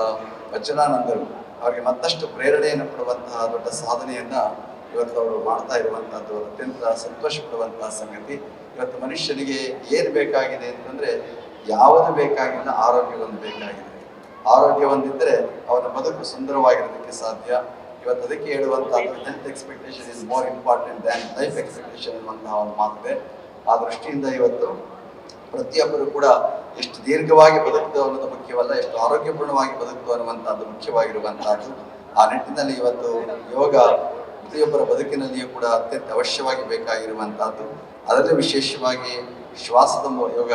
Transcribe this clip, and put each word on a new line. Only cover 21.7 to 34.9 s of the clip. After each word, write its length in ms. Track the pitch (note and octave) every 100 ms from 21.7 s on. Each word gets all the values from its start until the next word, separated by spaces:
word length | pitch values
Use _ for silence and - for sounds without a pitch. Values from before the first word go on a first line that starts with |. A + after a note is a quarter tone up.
| - - - - A2+
ಅನ್ನುವಂತಹ 360 | A2 A2 A#2 G#2+
ಒಂದು 140 | G#2 G#2+
ಮಾತಿದೆ. 340 | G#2+ - A#2+ C#3+ - - - - -
ಆ 20 | C#3
ದೃಷ್ಟಿಯಿಂದ 420 | D3+ A#2 D#3 C#3+ C3+ B2+
ಇವತ್ತು 300 | A#2+ - A#2 G#2+ - - - - - - -
ಪ್ರತಿಯೊಬ್ಬರು 540 | - - D#3 D3 C#3+ C#3 C#3+
ಕೂಡ 100 | C#3 - - - - -
ಎಷ್ಟು 200 | - - B2+
ದೀರ್ಘವಾಗಿ 520 | D#3 D#3 D#3 D#3 D#3
ಬದುಕುದು 360 | - - - C#3+
ಅನ್ನೋದು 240 | C3+ C3 B2
ಮುಖ್ಯವಲ್ಲ, 380 | - - B2 A#2 -
ಎಷ್ಟು 140 | - A2+
ಆರೋಗ್ಯಪೂರ್ಣವಾಗಿ 720 | A#2+ D3 D3 D3+ D3 C3+ C3 -
ಬದುಕುದು 320 | A#2+ A#2+ B2
ಅನ್ನುವಂಥದ್ದು 520 | A#2 A#2 A2+ - G#2 G#2+
ಮುಖ್ಯವಾಗಿರುವಂತಹದ್ದು. 1000 | G#2+ - A2+ A2 G#2 G#2 - G#2+ G#2 - - - - - G#2+
ಆ 40 | -
ನಿಟ್ಟಿನಲ್ಲಿ 420 | - - D3 C3+ B2+
ಇವತ್ತು 280 | B2 - A#2 A#2 A2+ G#2 - C3
ಯೋಗ 180 | D3 C3+ A#2+ - - - - -
ಪ್ರತಿಯೊಬ್ಬರ 420 | - D3+ D3 - -